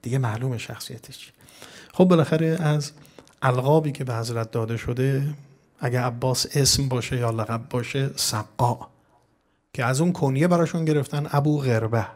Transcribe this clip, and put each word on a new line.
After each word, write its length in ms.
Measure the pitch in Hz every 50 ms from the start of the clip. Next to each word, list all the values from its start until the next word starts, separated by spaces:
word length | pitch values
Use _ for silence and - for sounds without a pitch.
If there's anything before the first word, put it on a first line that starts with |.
دیگه 160 | - 120 123
معلومه 400 | 135 127 113 104 113 127 131 123
شخصیتش 600 | 110 - - 117 - - - 127 117 - - 135
چیه. 160 | - - - _ _ - - - - - - - - - - -
خب 120 | - 185
بالاخره 420 | 180 180 170 147 - 165 156 165
از 440 | 160 160 - 160 151 151 151 139 - - - - - _ - - - _ _
القابی 500 | - 135 123 127 127 135 151 160 151 147
که 120 | 135 - 139
به 120 | 127 120
حضرت 360 | 113 117 113 117 117 113 110
داده 260 | - 120 113 113 117
شده، 560 | 113 - - 123 120 131 135 139 135 139 147 147 - - - - _ _ _ _ _
اگه 220 | - 123 120 127
عباس 440 | 123 123 117 120 123 131 127 - - - -
اسم 320 | 147 135 123 - - 139 131
باشه 280 | 127 120 117 - 135
یا 120 | 127 120 117
لقب 400 | 110 113 107 107 117 117 120 -
باشه، 400 | - 123 117 - - 139 135 135 135
سقا، 720 | - - - - 107 107 - - - 127 120 120 - - - _ _ _ _ _ _ _ _ _ _ _ _ _ _ _ _ _
که 120 | - 123
از 160 | 120 131 131
اون 120 | 165 180 180
کنیه 340 | - 143 135 131 135 160
براشون 380 | 175 175 170 170 165 - 170 160
گرفتن 420 | 156 156 147 135 - - 143 147 -
ابو 260 | - 143 143 151 151
غربه. 500 | 147 135 127 117 110 113 110 113 113 101 - -